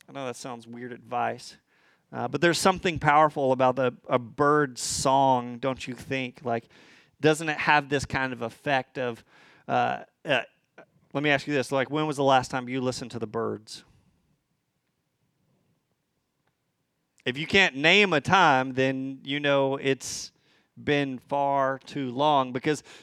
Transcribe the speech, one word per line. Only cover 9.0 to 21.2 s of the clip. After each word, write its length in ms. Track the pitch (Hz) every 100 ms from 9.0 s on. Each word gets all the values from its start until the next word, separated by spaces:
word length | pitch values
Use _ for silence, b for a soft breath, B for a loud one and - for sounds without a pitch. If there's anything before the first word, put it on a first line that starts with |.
| 123 113 b b b b -
uh, 320 | 127 120 - - _ 165
uh, 160 | 127 - _ _ - - _ _
let 100 | 139
me 60 | 147
ask 160 | 135 -
you 80 |
this, 180 | 143 120
like, 200 | 135 127
when 160 | 151 156
was 100 | 139
the 60 |
last 260 | 135 131 127
time 180 | 135 123
you 140 | 131
listened 300 | 127 123 120
to 80 | 120
the 80 | 107
birds? 560 | 113 110 104 107 - - _ _ _ _ _ _ _ _ _ _ _ _ _ _ _ _ _ _ _ _ _ _ _ _ _ _ _ _ _ _ _ _ _ 127
If 120 | 135
you 80 | 165
can't 300 | 196 180 131
name 360 | 156 196 202
a 100 | 151
time, 520 | - 190 165 131 131
then 460 | 127 131 131 135 135
you 160 | 131 147
know 360 | 143 139 135 139
it's 560 | 135 135 - - - _ _ _ _ -
been 360 | 120 147 139
far 600 | 127